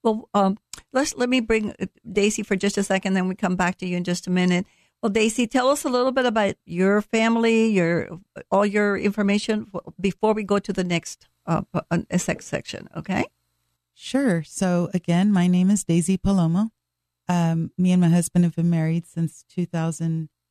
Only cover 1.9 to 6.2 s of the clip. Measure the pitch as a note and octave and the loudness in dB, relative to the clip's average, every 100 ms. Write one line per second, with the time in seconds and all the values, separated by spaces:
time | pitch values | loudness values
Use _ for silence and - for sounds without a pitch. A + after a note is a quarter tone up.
1.9 | - A3+ G3+ G3+ G#3+ G#3 G3 G3+ G3+ G3 | -10 -6 0 0 0 -4 -2 0 -2 -2
2.9 | F#3+ F#3+ F#3+ F#3 F#3 F#3 F#3 F3+ F#3 F#3 | -2 0 0 -2 -2 -2 0 -2 -4 -6
3.9 | F3+ F3+ F3 - F3+ F3+ F3+ G3 _ _ | -4 -2 -4 0 0 2 0 -2 _ _
4.9 | _ A3+ G#3 A3 A3 A#3 C4 B3+ C#4+ D4+ | _ -2 2 2 0 0 2 2 0 0
5.9 | B3 B3+ C4 | 0 0 2